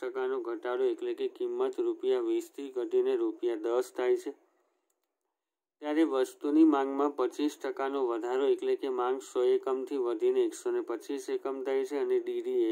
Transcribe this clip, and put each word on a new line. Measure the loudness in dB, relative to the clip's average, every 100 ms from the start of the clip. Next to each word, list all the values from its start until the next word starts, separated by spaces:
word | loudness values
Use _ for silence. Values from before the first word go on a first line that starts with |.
ટકાનો | -8 -4 -2 -2 -4
ઘટાડો, | -6 -4 0 0
એટલે | 0 -4
કે | -2 -4 -4
કિંમત | -4 0 -2 0 -2
રૂપિયા | 0 0 0 2
વીસથી | -2 -2 -10 -8 -6
ઘટીને | 0 2 2 2
રૂપિયા | 0 -2 -4 -2
દસ | 0 0 -2 -2
થાય | 0 0
છે, | -2 -12 _ _ _ _ _ _ _ _ _ _ _ _ _ _
ત્યારે | -2 2 4
વસ્તુની | 2 0 -2 2 6 8
માંગમાં | 6 0 0 0 0
પચીસ | -2 0 -4 -2
ટકાનો | -6 -4 -4 -2 -2
વધારો, | -2 -2 0 2
એટલે | 2 0 0
કે | -2 -2
માંગ | -2 -2
સો | -4 0 4 2
એકમથી | 2 -4 -2 -2 -2
વધીને | 2 2 4 2
એકસો | 0 -2
ને | -2 -2
પચીસ | -6 -6 -8 -4 -4
એકમ | -4 -6 -2
થાય | -2 -2
છે. | -2
અને | 0 0
ડીડી | 0 -4 -2 0 2